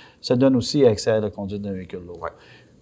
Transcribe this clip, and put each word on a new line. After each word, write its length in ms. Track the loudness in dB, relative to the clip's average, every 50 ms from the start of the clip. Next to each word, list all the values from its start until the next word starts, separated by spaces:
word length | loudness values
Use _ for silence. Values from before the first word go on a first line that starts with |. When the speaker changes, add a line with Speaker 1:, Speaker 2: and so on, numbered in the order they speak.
| -20 -20 -20 _
Speaker 1:
ça 160 | -2 0 2
donne 220 | 4 4 4 4
aussi 280 | 2 0 0 2 4 4
accès 260 | 4 4 2 0 0
à 100 | 0 0
la 80 | 0 -2
conduite 320 | -6 -8 -10 -8 -8 -8
d'un 100 | -8 -8
véhicule 300 | -8 -8 -10 -12 -14 -14 -14
lourd. 160 | -14 -14 -12
Speaker 2:
Ouais. 100 | -12 -12 -12 -14 -20 -20 -20 -20 -20 _ _ -20